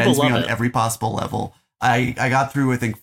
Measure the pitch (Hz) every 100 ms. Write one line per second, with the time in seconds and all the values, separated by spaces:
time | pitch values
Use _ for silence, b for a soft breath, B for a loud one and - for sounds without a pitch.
0 | 120 131 131 117 - 113 120 123 113 113
1 | 113 107 - 107 - b b _ 123 120
2 | 123 - 131 131 139 139 131 123 117 110